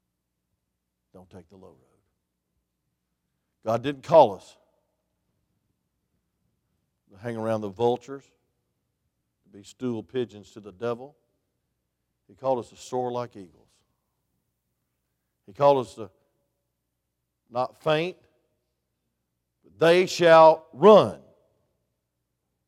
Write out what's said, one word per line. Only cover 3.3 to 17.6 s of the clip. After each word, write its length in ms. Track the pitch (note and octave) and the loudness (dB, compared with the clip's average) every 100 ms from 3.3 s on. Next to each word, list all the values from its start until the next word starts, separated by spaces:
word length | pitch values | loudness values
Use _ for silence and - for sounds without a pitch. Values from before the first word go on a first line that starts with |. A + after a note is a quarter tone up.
| _ _ _ G#2+ | _ _ _ -6
God 160 | A#2 | -6
didn't 220 | C3 C3+ | -6 -10
call 320 | C3 E3 A#2+ F#2 | 2 4 4 -2
us 220 | - - _ _ _ _ _ _ _ _ _ _ _ _ _ _ _ _ _ _ _ _ _ _ _ _ _ | -18 -20 _ _ _ _ _ _ _ _ _ _ _ _ _ _ _ _ _ _ _ _ _ _ _ _ _
to 80 | F#2+ | -16
hang 200 | A#2+ A#2 | -12 -8
around 240 | A2 A2 | -6 -6
the 80 | G#2 | -8
vultures, 540 | G2 A#2+ A#2+ - C#3 - _ _ _ _ _ _ _ _ _ _ _ | -4 -4 -4 -10 -20 -20 _ _ _ _ _ _ _ _ _ _ _
to 60 | _ | _
be 140 | G2+ | -20
stool 400 | G2 - B2+ A2+ | -20 -12 -10 -10
pigeons 480 | - C3 A2+ G#2 F#2+ | -10 -10 -10 -14 -20
to 80 | A2 | -20
the 120 | G2+ | -20
devil. 440 | F2+ A#2 A#2+ C#3 _ _ _ _ _ _ _ _ _ _ _ _ | -12 -10 -10 -14 _ _ _ _ _ _ _ _ _ _ _ _
He 80 | F#2+ | -10
called 240 | C3 B2+ | -6 -6
us 100 | G#2+ | -8
to 80 | F#2 | -20
soar 340 | - B2+ B2 | -10 -8 -8
like 240 | A#2+ A#2+ G#2+ | -10 -12 -16
eagles. 320 | F2+ D2+ _ _ _ _ _ _ _ _ _ _ _ _ _ _ _ _ _ _ - | -20 _ _ _ _ _ _ _ _ _ _ _ _ _ _ _ _ _ _ _ -20
He 80 | |
called 320 | G2 C#3+ C3+ G#2+ | 0 2 2 -4
us 100 | - | -14
to 140 | G2+ _ _ _ _ _ _ _ _ _ _ _ _ _ _ | -20 _ _ _ _ _ _ _ _ _ _ _ _ _ _
not 320 | A#2+ | -8